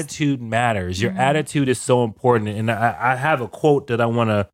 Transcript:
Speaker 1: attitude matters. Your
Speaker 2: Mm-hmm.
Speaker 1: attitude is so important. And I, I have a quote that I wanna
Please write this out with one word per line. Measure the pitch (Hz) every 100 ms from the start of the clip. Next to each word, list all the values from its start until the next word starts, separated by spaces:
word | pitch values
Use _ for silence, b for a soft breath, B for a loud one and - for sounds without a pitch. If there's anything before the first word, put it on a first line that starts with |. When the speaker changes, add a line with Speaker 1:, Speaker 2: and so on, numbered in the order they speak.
Speaker 1:
attitude | 151 - 147 135
matters. | 117 110 123 107 90 92
Your | 117
Speaker 2:
Mm-hmm. | 95
Speaker 1:
attitude | 131 151 147 151 135
is | 120
so | - 123
important. | 120 - 127 120 107 104
And | 110
I, | 110 117 -
I | 120 127
have | 143 151
a | 117
quote | - 151 143 -
that | 117
I | 117
wanna | 117 113 104 98